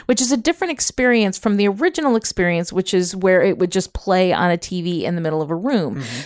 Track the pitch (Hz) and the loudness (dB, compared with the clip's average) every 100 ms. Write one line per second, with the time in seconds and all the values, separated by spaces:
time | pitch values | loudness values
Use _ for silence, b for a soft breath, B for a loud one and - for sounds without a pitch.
0 | B 240 247 269 302 339 359 311 - - | B 0 0 0 0 -2 -2 -4 -4 0
1 | 247 233 208 - 214 202 202 196 339 320 | 2 4 2 0 0 2 0 0 -2 0
2 | 294 226 - - 175 170 175 185 185 185 | 0 0 0 -2 0 0 -2 -4 0 0
3 | 180 190 190 185 180 175 180 190 - - | 0 0 4 4 4 2 0 0 -4 -4
4 | - 185 185 - 175 175 - 185 170 170 | 0 2 2 2 0 0 -4 -6 -4 -2
5 | 98 175 160 156 147 165 233 247 151 - | -2 -2 -2 -2 -2 -4 -2 0 -2 -6
6 | 120 120 | -8 -10